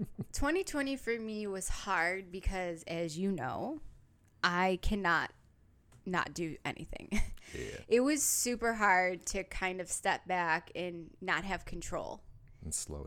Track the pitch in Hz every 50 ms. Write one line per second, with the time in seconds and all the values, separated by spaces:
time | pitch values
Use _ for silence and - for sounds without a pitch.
0 | 214 - - - 208 - - - - 285 320 381 381 - - 294 277 269 277 262
1 | - 226 233 233 220 220 220 214 214 202 190 190 185 - - - - 202 190 170
2 | 165 175 185 190 196 180 175 190 - 185 190 185 180 175 170 160 - - 165 165
3 | 175 165 151 160 190 196 196 151 - 127 - - - 233 320 302 - - - -
4 | - - _ _ _ _ _ - - 175 175 175 185 190 185 175 - - 214 208
5 | 190 175 170 156 127 - - - - - - - - - - - _ - - -
6 | - 196 180 170 - - 147 - 175 160 147 - - - - - - - - -
7 | - - - 208 - - - - - - - - - - - - - - - 240
8 | 254 285 311 285 - - - - - 247 240 226 233 233 226 220 214 202 185 180
9 | 185 180 185 170 - - - 196 185 - - - 190 185 185 185 180 - - -
10 | - 196 165 120 - 175 185 180 175 165 160 170 170 - - - 180 180 175 170
11 | 165 156 - - 185 185 170 151 180 196 190 175 - - 185 175 170 - 185 160
12 | 82 - - - - - - - - - - - - 80 76 - - - 78 71
13 | 71